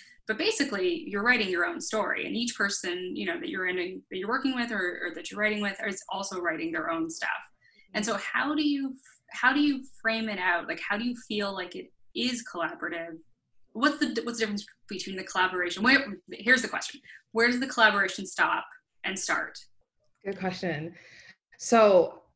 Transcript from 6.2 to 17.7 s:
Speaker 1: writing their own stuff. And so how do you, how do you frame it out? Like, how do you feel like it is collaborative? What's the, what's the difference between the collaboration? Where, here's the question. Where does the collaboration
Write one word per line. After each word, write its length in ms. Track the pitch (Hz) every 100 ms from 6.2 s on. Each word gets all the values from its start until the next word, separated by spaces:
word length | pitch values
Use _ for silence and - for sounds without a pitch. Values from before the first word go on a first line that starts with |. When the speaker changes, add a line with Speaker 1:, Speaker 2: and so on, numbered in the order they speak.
| 196 185
Speaker 1:
writing 300 | 170 160 165
their 180 | 165 165
own 200 | 165 165
stuff. 200 | - - - - _ _ _ _
And 120 | 208 214
so 120 | 202
how 380 | - - 277 302
do 120 | 294
you, 280 | 277 269 - - - -
how 220 | - 254
do 80 | 277
you 220 | 294 262 - -
frame 260 | 226 226 220
it 100 | 190
out? 280 | 185 170 -
Like, 120 | 170
how 160 | - 208
do 80 | 247
you 100 | 240 -
feel 260 | 208 202
like 220 | 185 175 185
it 160 | - _ - -
is 280 | 247 240 -
collaborative? 680 | 175 156 - 170 170 170 165 - _ _ - -
What's 260 | 214 294 -
the, 220 | 240 220
what's 160 | 233 233
the 60 | 214
difference 200 | 202 - - -
between 260 | 185 190 190
the 60 |
collaboration? 600 | 185 190 185 180 175 190
Where, 220 | 233 269 214 185 -
here's 300 | - 214 254
the 60 | 233
question. 320 | - - - - - _
Where 160 | 226 240
does 120 | 247
the 80 |
collaboration 580 | 262